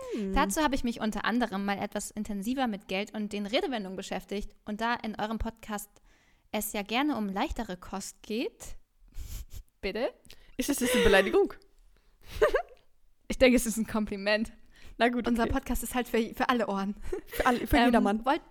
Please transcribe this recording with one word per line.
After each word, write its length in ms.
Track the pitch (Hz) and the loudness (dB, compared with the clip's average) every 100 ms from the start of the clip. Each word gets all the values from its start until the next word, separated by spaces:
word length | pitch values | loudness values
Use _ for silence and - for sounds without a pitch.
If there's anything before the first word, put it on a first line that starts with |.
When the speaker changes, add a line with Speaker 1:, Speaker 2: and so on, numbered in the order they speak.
| 523 | -6
Speaker 1:
Hm. 180 | 320 196 | -4 0
Speaker 2:
Dazu 280 | 226 277 320 | 2 2 2
habe 120 | 302 | 2
ich 100 | 277 | 2
mich 160 | 240 226 | -2 -2
unter 240 | 214 202 | -4 -2
anderem 400 | 196 233 233 190 | 0 0 0 -2
mal 140 | 202 202 | -4 -4
etwas 320 | 202 214 - | -4 -6 -8
intensiver 560 | 214 208 202 202 269 254 | -8 -6 -4 -4 -2 -2
mit 220 | 196 - | -2 -4
Geld 260 | 190 214 | -4 -4
und 180 | 214 208 | -6 -6
den 140 | 208 202 | -4 -2
Redewendungen 500 | 269 370 240 185 190 | 0 0 -4 -6 -8
beschäftigt 580 | - 190 - 196 - - - | -6 -6 -6 -6 -8 -10 -8
und 140 | 208 | -4
da 120 | 226 | -2
in 240 | 240 220 190 | -2 -4 -4
eurem 200 | 214 220 | -4 -4
Podcast 520 | 226 226 - 208 - _ _ _ _ _ _ | -6 -8 -8 -8 -8 _ _ _ _ _ _
es 200 | 214 - | -4 -2
ja 80 | 214 | -4
gerne 340 | 202 233 294 240 | -2 0 2 0
um 120 | 202 | -2
leichtere 460 | 196 294 - 214 180 | -2 -2 -2 -6 -8
Kost 440 | - 190 - - | -8 -10 -10 -14
geht." 540 | - 220 381 - - - - _ - | -6 -4 -4 -8 -14 -14 -16 _ -14
<laughs> 680 | - - - - - - _ | -10 -8 -10 -12 -14 -16 _
Bitte? 280 | 196 220 285 - - - - - | -6 -2 -4 -6 -16 -20 -12 -4
Speaker 1:
Ist 140 | 262 | -2
das 100 | 277 | 0
jetzt 140 | 247 | 2
eine 100 | 254 | 4
Beleidigung? 480 | 466 190 190 392 392 - - - - - _ _ - - | 6 6 6 4 2 -2 -18 -20 -20 -20 _ _ -14 2
<laughs> 20 | 539 523 - - _ _ - _ - | 4 4 -2 -12 _ _ -20 _ -6
Speaker 2:
Ich 60 | - | 4
denke, 200 | 262 240 | 6 6
es 80 | 226 | 2
ist 100 | 220 | -2
ein 100 | 214 | -2
Kompliment. 640 | 226 208 202 202 214 226 - - - - - | -2 -2 -2 0 0 0 -8 -20 -20 -16 2
Speaker 1:
Na 140 | 233 | 2
gut, 180 | 240 233 | 2 2
Speaker 2:
Unser 140 | 240 | 2
Speaker 1:
okay. 100 | 226 | 2
Speaker 2:
Podcast 300 | 269 - 247 | 0 -2 -4
ist 120 | 233 | -2
halt 140 | 254 233 | -4 0
für, 100 | 226 226 | 0 0
für 140 | - 247 | -2 0
alle 180 | 247 196 | 2 0
Ohren. 300 | 196 196 202 - 370 - | 0 -2 -4 -6 -6 -6
Speaker 1:
Für 180 | - | 0
alle, 220 | 269 240 - | 2 2 4
für 100 | 285 | 6
Speaker 2:
Ähm, 80 | |
Speaker 1:
jedermann. 400 | 247 226 202 220 | 8 6 4 2
Speaker 2:
wollt, 160 | 262 330 - | 2 0 -2